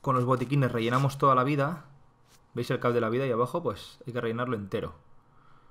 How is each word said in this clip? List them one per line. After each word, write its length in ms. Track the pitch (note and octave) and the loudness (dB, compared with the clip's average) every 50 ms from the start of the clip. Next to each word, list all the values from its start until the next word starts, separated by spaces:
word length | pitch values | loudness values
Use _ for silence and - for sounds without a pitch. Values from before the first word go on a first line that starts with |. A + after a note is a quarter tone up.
con 140 | _ C3+ C3 | _ 0 0
los 100 | B2+ B2 | 2 2
botiquines 480 | B2 C3 A#2+ B2 A#2+ C#3+ C#3+ C3+ A#2+ - | 2 2 0 0 0 2 2 2 2 0
rellenamos 460 | A#2+ A2+ A2+ A#2+ C3 C#3 C3+ C3+ - | 0 0 2 2 2 2 0 0 2
toda 160 | - C#3 C3 | 4 4 4
la 100 | B2 B2+ | 4 4
vida. 400 | C#3 D3+ C#3+ C3+ D3 F3 D#3+ - - - - - - _ _ _ _ - - _ _ _ | 2 2 0 0 -2 -2 -8 -12 -20 -20 -20 -20 -20 _ _ _ _ -20 -20 _ _ _
¿Veis 160 | A#2 A#2 - | -8 -4 -2
el 100 | C#3 A#2+ | -4 0
cap 120 | - B2 A#2 | 2 2 2
de 80 | A#2+ | 2
la 100 | A#2 A2 | 2 2
vida 140 | A2+ B2+ C3+ | 0 0 0
ahí 60 | C3 | 0
abajo? 320 | A#2 A2 B2 B2 - F3 - | 0 0 0 0 -2 -4 -2
Pues 360 | B2+ G2+ - - - - - - | -2 -4 -4 -10 -18 -20 -16 -16
hay 60 | - A2+ | -8 -6
que 80 | A#2+ | -4
rellenarlo 360 | A#2 A#2 A2+ A#2 B2 B2 B2 | -4 -2 -2 -2 -2 -4 -4
entero. 380 | G#2+ G2+ G2 - G#2+ - - - - _ - - - _ _ _ - _ - - - _ - | -4 -6 -6 -6 -6 -6 -6 -10 -16 _ -20 -20 -20 _ _ _ -20 _ -20 -20 -20 _ -20